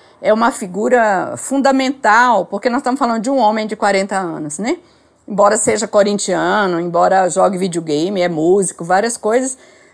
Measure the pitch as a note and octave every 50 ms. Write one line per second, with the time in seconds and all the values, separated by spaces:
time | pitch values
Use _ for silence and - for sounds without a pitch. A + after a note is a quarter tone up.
0 | _ _ _ - - G3 A3 A3+ A#3 B3 C4+ - A3 F3+ F3 G3 A3 B3 A#3 B3
1 | A3+ G#3+ G3 F3+ D3+ B2 A#2 C3 - - C4 C#4 A#3+ C#4 C4+ C4+ C4 C4 C#4+ -
2 | - A3 G#3+ A#3 B3 B3 A#3 F#3+ F3 - G3+ G3+ - B3 A#3 C#4 - B3 B3+ -
3 | C#4 A#3+ A3+ A3+ G3+ C4 C#4 C4+ A3+ G#3+ A3 A3 G#3+ G#3+ A3 - G#3 G3+ G3+ F#3+
4 | G3 G3+ G#3 F#3+ F#3 E3 D#3 D#3+ D#3 D3 - - G3+ B3+ F4+ F4 - _ _ _
5 | _ _ _ _ _ - G#3 F#3 G3+ G3+ - A#3+ - - G#3+ G#3 A3 G#3 - G#3
6 | G3 G#3 G3+ G3+ - G3+ F3+ D#3+ D#3+ F3 G3 G#3+ G3+ F#3 E3+ E3 F3 F3 E3 E3+
7 | F3+ F#3 F#3 F#3+ F#3+ F3+ E3 F#3+ F#3 F#3 G3 F3+ F#3+ F#3 E3 F3 E3 D#3+ D3 D3
8 | E3 F#3+ G#3 F#3 F3 F3+ E3+ D3+ D#3+ F3 F#3+ G3+ F#3+ F3+ - - E3+ E3 F3+ G3
9 | A3 A#3 A3+ - - G#3+ A3+ C4 B3+ C4 - - - - - - _ _